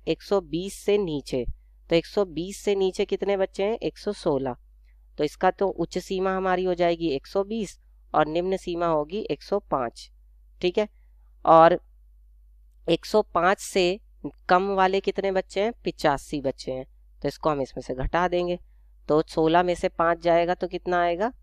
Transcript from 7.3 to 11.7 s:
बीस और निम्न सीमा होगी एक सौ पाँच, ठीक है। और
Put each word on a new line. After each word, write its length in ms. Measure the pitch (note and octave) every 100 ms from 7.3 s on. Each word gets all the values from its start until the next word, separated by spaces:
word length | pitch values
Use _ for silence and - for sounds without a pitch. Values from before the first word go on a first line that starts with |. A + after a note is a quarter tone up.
| G3
बीस 340 | G3 A3+ F#3+ - - - -
और 120 | D#3 D3+
निम्न 300 | D#3 F3+ F#3+
सीमा 300 | - E3+ E3+
होगी 400 | D#3 D3 F#3+ -
एक 120 | D3
सौ 160 | - G3+ -
पाँच, 400 | D3+ A#2 - - - - - - -
ठीक 160 | F3+ F3+
है। 100 | G#3 - - - - -
और 340 | - E3 E3